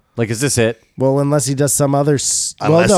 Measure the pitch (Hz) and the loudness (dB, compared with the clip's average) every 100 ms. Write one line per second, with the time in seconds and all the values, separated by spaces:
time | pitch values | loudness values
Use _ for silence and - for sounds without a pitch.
0 | _ - 110 113 139 120 113 - _ - | _ -6 -4 -2 -2 0 0 -2 _ -2
1 | 131 139 143 147 131 139 143 - 139 143 | 0 0 0 -2 -2 -2 -2 0 0 0
2 | 143 139 - - - - 151 165 190 | 0 0 -2 -4 -6 -4 2 2 4